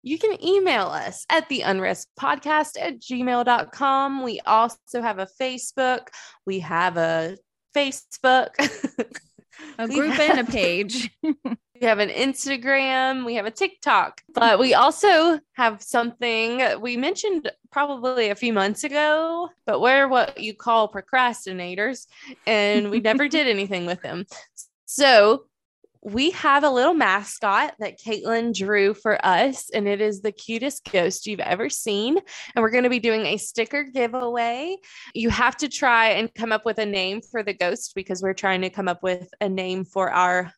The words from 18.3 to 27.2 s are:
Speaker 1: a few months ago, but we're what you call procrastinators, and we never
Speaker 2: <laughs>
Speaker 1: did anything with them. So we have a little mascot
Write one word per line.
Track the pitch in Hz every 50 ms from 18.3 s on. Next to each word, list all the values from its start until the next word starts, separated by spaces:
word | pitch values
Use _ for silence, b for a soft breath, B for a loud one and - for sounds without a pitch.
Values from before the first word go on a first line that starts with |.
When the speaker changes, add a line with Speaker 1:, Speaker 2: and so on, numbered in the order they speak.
Speaker 1:
a | 202
few | - 247 240 226
months | 202 190 202 214 - -
ago, | 294 277 294 302 302 302 311 320 330 330 339 349 339 _ _ _
but | - 214 127
we're | 190 247 262 277 277 262
what | 262 247 220 - - -
you | 214 214 208
call | _ - 240 226 226 214 208
procrastinators, | - 196 190 _ - 262 254 240 226 - - 190 190 180 175 175 180 190 208 254 262 240 - B B B B 277 254 B _
and | 208 220 214 208 202 208 214 208 208
we | 202 240
never | 208 220 220 269 294 277
Speaker 2:
<laughs> | 294
Speaker 1:
did | 311 294
anything | 254 220 196 202 190 202 180 175
with | 175 180 175
them. | - 127 151 175 190 B B B B B _ - - _ _ _ _
So | - - - 285 269 247 214 202 214 233 269 - _ _ _ _ _ _ _ _ _ _ _ _
we | 208 196 240 277 339
have | 381 - - 302 277 285
a | 294 294
little | 262 247 254 311 359
mascot | 311 247 196 185 202